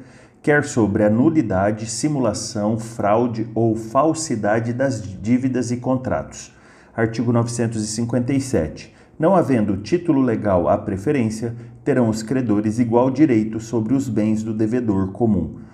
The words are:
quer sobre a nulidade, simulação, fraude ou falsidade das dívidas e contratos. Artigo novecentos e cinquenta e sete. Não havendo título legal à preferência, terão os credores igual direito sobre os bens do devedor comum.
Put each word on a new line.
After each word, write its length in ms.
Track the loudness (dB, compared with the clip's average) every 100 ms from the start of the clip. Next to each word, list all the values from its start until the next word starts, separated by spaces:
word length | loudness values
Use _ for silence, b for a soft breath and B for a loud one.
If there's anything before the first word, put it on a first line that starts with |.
| B B B B
quer 220 | 2 2
sobre 400 | 2 0 2 4
a 40 | 2
nulidade, 800 | 4 4 4 0 2 0 0 -6
simulação, 880 | -4 -2 0 0 -2 -6 -2 -2 -2
fraude 720 | -6 -2 2 2 2 -2 -4
ou 220 | 0 0 0
falsidade 960 | -2 0 0 0 -4 -2 0 0 -2
das 280 | -2 -2 -2
dívidas 720 | -8 -8 0 2 2 -2 -2
e 60 | -4
contratos. 760 | -2 -2 -2 -4 -6 -14 -20 B B B B -2
Artigo 340 | -2 0 0
novecentos 500 | 0 0 -2 -2 -2
e 60 | -4
cinquenta 460 | -4 -2 -2 0
e 80 | -2
sete. 520 | 0 -2 -2 -6 -18 B B -2
Não 200 | 2 4
havendo 400 | 4 2 2 -2
título 440 | -2 -2 2 2
legal 480 | 2 0 2 2 2
à 80 | 0
preferência, 800 | 0 -4 -2 0 0 -2 -6 B B B
terão 240 | 0 2 2
os 160 | 0
credores 560 | -2 -2 2 2 2 0
igual 280 | 2 4 2
direito 520 | 4 4 4 2 -4
sobre 340 | -4 -2 0
os 140 | 0 0
bens 340 | 0 0 0
do 100 | -2
devedor 600 | -2 0 0 0 0 -2
comum. 460 | 0 2 2 0 B B